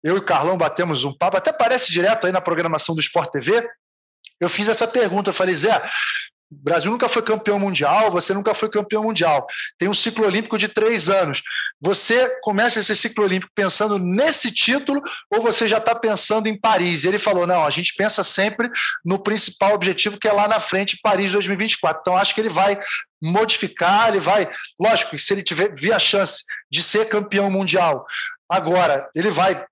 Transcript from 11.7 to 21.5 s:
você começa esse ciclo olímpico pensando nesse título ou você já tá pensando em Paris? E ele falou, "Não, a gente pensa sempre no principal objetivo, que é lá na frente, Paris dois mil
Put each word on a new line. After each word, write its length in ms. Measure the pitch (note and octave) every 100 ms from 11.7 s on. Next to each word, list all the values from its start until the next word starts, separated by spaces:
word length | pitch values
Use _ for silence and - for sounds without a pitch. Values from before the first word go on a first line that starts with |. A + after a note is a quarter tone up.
| -
você 480 | D#3+ G3+ - A#3+ B3+ B3+
começa 380 | A3 G3+ A#3+ A3
esse 160 | G3+ G3+
ciclo 300 | A3+ A3+ G3+
olímpico 260 | F#3 -
pensando 460 | - G3 - G#3+ G3+
nesse 520 | F3+ F#3+ D4+ D4 B3+
título 500 | - - C4+ C#4 C#4 - - -
ou 80 | G#3+
você 260 | A3+ - A3+
já 120 | G#3+
tá 140 | A3+
pensando 540 | A#3 A3+ G3+ - A3 G#3+
em 120 | G#3
Paris? 440 | A3+ G3+ F3 E3
E 40 | D#3+
ele 120 | G3+
falou, 260 | G#3+ F#3 F3
"Não, 200 | F3+ D3+
a 40 |
gente 240 | C#3+ F3 -
pensa 280 | G#3 G#3
sempre 460 | F3+ - G3+ G3+ A#3+ - - -
no 160 | E3+ G3
principal 540 | G3 G#3+ - - G3
objetivo, 460 | G#3 F3 F3+ G#3 G3+
que 80 | G#3+
é 40 |
lá 160 | G3+ G#3
na 120 | A3
frente, 400 | - F#3 G3 -
Paris 280 | G#3+ F#3+ G3
dois 160 | G3+
mil 80 | F#3